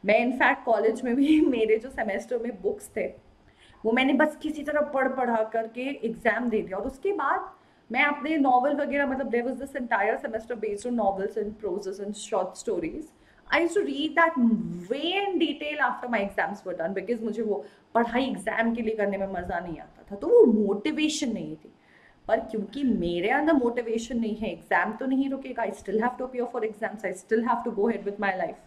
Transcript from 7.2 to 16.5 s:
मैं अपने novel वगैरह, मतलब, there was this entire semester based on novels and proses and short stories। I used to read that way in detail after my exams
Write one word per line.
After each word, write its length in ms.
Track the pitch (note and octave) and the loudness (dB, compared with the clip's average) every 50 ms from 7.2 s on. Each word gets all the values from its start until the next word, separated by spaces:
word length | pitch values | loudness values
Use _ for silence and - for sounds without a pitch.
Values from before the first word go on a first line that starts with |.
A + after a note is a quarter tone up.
| C#4 C#4 E4+ F#4+ - - - _ _ _ _ _ _ _ | 0 0 0 -2 -2 -8 -14 _ _ _ _ _ _ _
मैं 120 | A3 B3+ D4 | 0 2 2
अपने 320 | D4 C#4+ C#4+ B3 D4+ D#4+ | 2 2 -2 -2 -2 2
novel 400 | D#4 C4+ C4+ B3 B3 B3 C#4+ C#4+ | 4 4 6 6 6 4 4 2
वगैरह, 300 | C4+ C#4+ A#3 C4 C#4+ C#4+ | 0 0 0 0 0 0
मतलब, 240 | C4 C4+ B3+ C#4 A3 | 0 0 -4 -4 -2
there 180 | A3 A#3+ A#3 C4 | -2 -2 -2 -2
was 140 | B3+ - | -4 -6
this 140 | C#4 C#4 - | -10 -10 -8
entire 440 | C#4 B3 A#3 A#3 G3+ G3+ G#3+ A#3+ C4+ | -8 -4 0 2 2 2 2 0 -2
semester 360 | - - A3+ C4+ A#3 - B3 G#3+ G#3 | -4 -6 -6 -6 -6 -6 -8 -6 -4
based 220 | G#3+ G#3 G3+ - | -4 -4 -4 -4
on 60 | B3 | -4
novels 460 | B3 A#3 G#3 G3 G3 G3 G3 G3 - A3+ | 0 2 2 2 2 0 -4 -4 -4 -4
and 140 | G#3 G#3 G#3+ - - | -6 -6 -8 -6 -6
proses 400 | G3 F3+ - - F#3+ G3+ G3 G3+ | -4 -4 -4 -6 -8 -8 -8 -8
and 100 | G3+ G#3 - - - | -8 -8 -10 -8 -4
short 260 | - G3 F3+ - - | -2 -2 -2 -2 -6
stories। 480 | - - - G#3+ - D#3+ D#3+ - D4 D#4 - _ _ _ _ _ _ _ - - | -8 -4 -4 -2 -2 -2 -4 -6 -8 -12 -12 _ _ _ _ _ _ _ 0 2
I 20 | |
used 200 | D4 E4+ E4 E4 | 2 2 2 2
to 60 | G#4 F4+ | 2 0
read 260 | C4+ C4+ C#4 D4+ D#4 - E4+ | 0 -2 -2 -4 0 4 4
that 140 | E4 E4 D#4+ C#4 A#3+ A3+ G#3+ F#3 E3 E3+ E3+ F3 F3 - | 4 4 4 4 4 4 4 4 0 -4 -6 -8 -6 -6
way 220 | B3 C#4+ D4+ E4+ F#4 G4 | -6 -4 -2 -2 -2 0
in 180 | G4+ G4+ F#4 E4 | 0 0 2 2
detail 420 | E4 C#4+ C#4+ - D4+ D4+ D4+ D4 | 2 0 0 -4 -4 -6 -2 0
after 280 | C#4 B3 B3 - - A#3+ | 0 0 0 -2 -6 -2
my 100 | A#3 G#3 G3 G3 | -2 -2 -2 -2
exams 380 | - - F3+ D#3+ | -2 -2 -2 -2